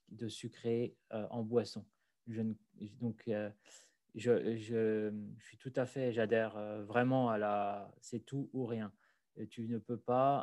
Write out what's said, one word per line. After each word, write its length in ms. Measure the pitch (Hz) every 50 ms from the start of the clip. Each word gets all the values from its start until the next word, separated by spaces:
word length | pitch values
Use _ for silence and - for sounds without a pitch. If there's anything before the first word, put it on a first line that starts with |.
| _ -
de 180 | - 107 117 110
sucré, 680 | - - - 117 - - - 117 117 117 123 - - _ _ - -
euh, 120 | 110 104 -
en 140 | 117 120 113
boisson. 420 | 110 120 120 113 - - 110 101 - _ _ _ _ _ _ _ 117
Je 140 | 113 110
ne, 120 | 110 110 107 107 _ _ _ - 98 104 107 135
donc, 240 | 123 117 107 - - 117
euh, 200 | 110 104 107 101 104 _ _ - - - - _ _ _ _ _ -
je, 420 | 110 107 120 120 98 - 104 113 113
je, 560 | 107 107 117 113 113 110 110 107 107 107 107 107 104 104 110 117
je 80 | -
suis 120 | - - -
tout 160 | - 135 131
à 100 | 139 127
fait, 260 | 123 - 139 131 123
j'adhère, 460 | 110 117 110 104 117 113 110 110 101 104
euh, 260 | 104 104 107 107 104
vraiment 460 | 101 110 120 123 127 131 131 127 120
à 80 | 110 104
la, 540 | 107 104 104 104 101 101 101 101 101 95 - -
c'est 180 | - - - 117
tout 300 | - - 135 139 135 -
ou 140 | - 131 127
rien. 260 | 113 117 113 107 101 - _ _ _ _ _ _ _ - -
Et 100 | 107 104
tu 200 | - - 113 113
ne 80 | 120 113
peux 200 | - - 123 107
pas 440 | - - 123 127 131 139 143 139